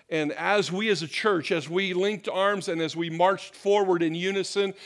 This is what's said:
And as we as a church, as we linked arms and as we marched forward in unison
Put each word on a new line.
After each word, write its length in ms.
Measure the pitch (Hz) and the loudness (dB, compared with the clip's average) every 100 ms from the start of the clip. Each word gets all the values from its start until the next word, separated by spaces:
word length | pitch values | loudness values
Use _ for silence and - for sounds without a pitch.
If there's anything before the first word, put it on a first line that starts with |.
| _ | _
And 240 | 160 147 | -4 -2
as 400 | 147 170 208 151 | -2 0 0 0
we 160 | 180 220 | -2 0
as 140 | 185 | 0
a 40 | 156 | -2
church, 460 | - 220 185 139 | -2 0 0 0
as 160 | 175 147 | -2 0
we 240 | 175 196 | -2 0
linked 340 | 180 202 214 - | 0 0 -2 -4
arms 420 | 185 196 202 196 | 0 2 0 -2
and 120 | 165 | -2
as 160 | 160 160 | -2 -4
we 140 | 170 | -6
marched 440 | 160 180 190 - | 2 2 2 -4
forward 480 | - 202 202 196 175 | -6 2 4 4 2
in 120 | 170 | 2
unison 580 | 165 185 196 180 196 196 185 | 0 -2 -2 -2 0 -2 -2